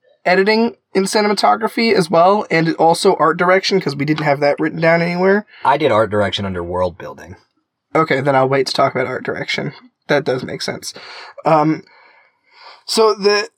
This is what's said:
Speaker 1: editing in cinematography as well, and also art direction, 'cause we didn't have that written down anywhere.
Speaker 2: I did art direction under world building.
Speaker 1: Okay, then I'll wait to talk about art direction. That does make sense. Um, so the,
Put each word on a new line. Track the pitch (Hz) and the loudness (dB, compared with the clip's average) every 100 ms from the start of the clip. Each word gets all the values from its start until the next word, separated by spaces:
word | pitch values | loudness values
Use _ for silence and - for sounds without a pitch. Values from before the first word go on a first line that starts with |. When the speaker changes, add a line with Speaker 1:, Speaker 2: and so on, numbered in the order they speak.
| _ _ | _ _
Speaker 1:
editing | 175 185 196 220 233 - _ | 0 2 2 2 0 -4 _
in | 190 | -2
cinematography | 190 220 208 208 226 208 220 - 226 | 0 0 0 2 2 0 -2 -2 0
as | 196 165 | 2 2
well, | 165 180 180 - | 4 4 2 0
and | 165 160 - | 0 0 2
also | 160 165 196 170 | 2 4 2 2
art | 156 165 | 0 2
direction, | 180 185 - 196 | 2 2 2 -2
'cause | 151 | -2
we | 139 143 | -4 -2
didn't | 151 | -2
have | 151 139 | 0 0
that | 143 - | 0 0
written | 156 160 | -2 0
down | 165 170 | 2 2
anywhere. | 170 175 190 202 - - | 0 0 2 2 -2 -4
Speaker 2:
I | - 147 | -2 2
did | 147 | 2
art | 107 107 | 2 2
direction | 104 98 95 98 | 0 -2 -2 -6
under | 90 | -6
world | 87 90 90 85 | -6 -4 -4 -4
building. | 73 69 87 95 _ _ _ _ _ | -14 -16 -18 -20 _ _ _ _ _
Speaker 1:
Okay, | 156 160 135 | -2 0 0
then | 143 | 2
I'll | 139 131 | 2 2
wait | 139 131 | 0 0
to | |
talk | - 135 | 0 0
about | 127 127 | 0 -4
art | 127 | -6
direction. | - - - - 147 - - _ - | -6 -8 -6 -6 -8 -12 -20 _ -4
That | 147 | -2
does | 143 131 | 0 -4
make | 123 127 | -6 -10
sense. | - - - - - - - - | -10 -10 -14 -16 -18 -18 -20 -6
Um, | 147 156 151 151 - _ _ _ _ _ _ _ - - - | 2 2 2 -2 -8 _ _ _ _ _ _ _ -20 -20 -4
so | - 220 | 2 2
the, | 196 196 208 214 | 2 0 0 -2